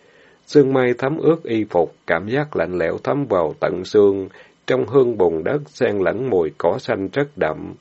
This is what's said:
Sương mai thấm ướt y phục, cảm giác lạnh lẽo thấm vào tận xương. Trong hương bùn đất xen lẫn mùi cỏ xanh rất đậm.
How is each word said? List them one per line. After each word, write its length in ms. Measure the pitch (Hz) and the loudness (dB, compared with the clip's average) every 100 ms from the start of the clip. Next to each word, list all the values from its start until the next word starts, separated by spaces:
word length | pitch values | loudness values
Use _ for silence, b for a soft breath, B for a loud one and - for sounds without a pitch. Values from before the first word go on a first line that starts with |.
| b b b b - | b b b b 0
Sương 280 | 151 131 | 4 4
mai 200 | 131 123 120 | 2 0 0
thấm 200 | 135 160 | -2 0
ướt 260 | 147 165 | 0 0
y 200 | - 113 | 0 -4
phục, 320 | 104 87 80 - - | 0 0 -2 -4 -4
cảm 200 | 85 104 | -2 -2
giác 280 | 135 147 90 | -4 -2 -2
lạnh 220 | 82 90 | -2 -2
lẽo 200 | 82 92 | -2 -2
thấm 220 | - 135 131 | -2 -2 0
vào 240 | 95 78 73 | 0 0 -2
tận 260 | - 90 92 | -2 -2 0
xương. 440 | 107 101 98 95 B B B - | 4 4 4 -4 B B B -2
Trong 180 | 131 117 | -2 2
hương 300 | 135 123 107 | 2 2 2
bùn 260 | 90 80 | 2 0
đất 180 | 92 147 143 | -2 -4 -6
xen 320 | - 120 104 | -4 -2 0
lẫn 300 | 87 98 131 | 0 -2 -2
mùi 220 | 95 78 - | 0 0 -2
cỏ 200 | 87 117 | -2 -2
xanh 300 | - 107 95 | -4 -4 -4
rất 140 | 135 147 - | -4 -4 -2
đậm. 380 | 80 80 87 92 | -4 -4 -12 -16